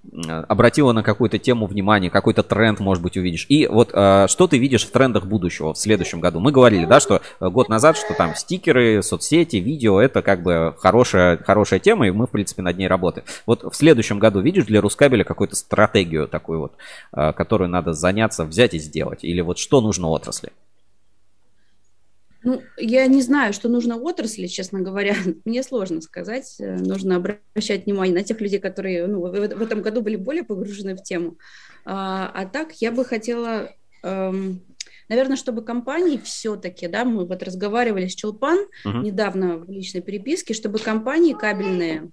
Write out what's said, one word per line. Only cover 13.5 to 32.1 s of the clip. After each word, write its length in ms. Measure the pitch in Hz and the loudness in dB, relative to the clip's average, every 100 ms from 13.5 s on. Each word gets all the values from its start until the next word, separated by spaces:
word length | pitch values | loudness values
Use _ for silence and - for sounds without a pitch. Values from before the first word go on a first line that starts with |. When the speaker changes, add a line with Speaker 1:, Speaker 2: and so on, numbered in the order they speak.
| 117 | -2
Speaker 1:
в 140 | 98 - | -2 4
следующем 420 | 151 127 104 101 | 6 6 4 2
году 220 | 110 101 | 2 4
видишь 240 | 113 147 | 2 0
для 160 | 107 104 | 2 2
Рускабеля 420 | 98 - 143 120 | 2 4 4 4
какую-то 300 | 90 - 98 - | 0 -2 -4 -4
стратегию 680 | - - 107 - 87 78 73 | -2 2 4 4 0 -4 -4
такую 340 | - - 82 | -6 -6 -6
вот, 120 | 67 - - - - | -6 -12 -20 -20 -12
а, 200 | - 76 | -2 -2
которую 340 | - 87 107 90 | -2 -2 0 0
надо 220 | 90 82 | -2 -2
заняться, 520 | 76 90 101 110 - 78 | -2 0 0 -2 -2 -4
взять 260 | 82 120 | 2 2
и 40 | 80 | 0
сделать? 440 | 78 80 71 - | -8 -6 -6 -6
Или 200 | - 87 | -4 -4
вот 160 | 85 87 | -2 -6
что 220 | - 143 | 2 2
нужно 260 | 107 95 82 | 2 -2 -2
отрасли? 420 | 78 - - - _ _ _ _ _ _ _ _ _ _ _ _ _ _ _ _ _ _ - | -4 -4 -12 -14 _ _ _ _ _ _ _ _ _ _ _ _ _ _ _ _ _ _ -6
Speaker 2:
Ну, 180 | 240 254 - - | -4 -4 -8 -8
я 280 | 226 254 262 | 0 4 6
не 120 | 269 | 4
знаю, 320 | 247 285 226 | 4 2 2
что 160 | 208 233 | -2 0
нужно 280 | 240 233 233 | 0 0 -4
отрасли, 500 | 285 359 220 - 180 | -6 -6 -8 -8 -10
честно 340 | - 190 190 | -10 -8 -6
говоря. 340 | 185 196 202 202 180 | -4 -2 -2 -2 -4
<laughs> 140 | 160 | -6
Мне 180 | 220 240 | -6 -6
сложно 380 | 262 247 190 165 | -4 -6 -4 -8
сказать. 560 | 160 180 180 247 262 - | -10 -14 -10 -10 -12 -12
Э, 160 | 202 185 | -8 -6
нужно 400 | 185 190 190 180 | -4 -4 -2 -2
обращать 680 | 185 208 _ 214 208 196 202 | -2 -10 _ -8 -4 -4 -4
внимание 280 | 196 185 | -2 0
на 80 | 175 | -2
тех 180 | 202 220 | -2 -6
людей, 200 | 202 196 | -4 -4
которые, 460 | 190 190 190 175 180 | -6 -8 -6 -4 -4
ну, 120 | 202 | -6
в, 120 | 180 | -6
в 300 | 196 208 202 | -6 -6 -6
этом 200 | 226 214 | -6 -4
году 200 | 202 226 | -4 -4
были 140 | 214 208 | -6 -6
более 280 | 190 320 | -6 -8
погружены 500 | - 190 208 202 196 | -8 -8 -8 -10 -10
в 80 | 190 | -12
тему. 340 | - 180 170 165 - - - - | -8 -8 -8 -12 -20 -20 -20 -20
А, 460 | - 196 190 | -12 -8 -6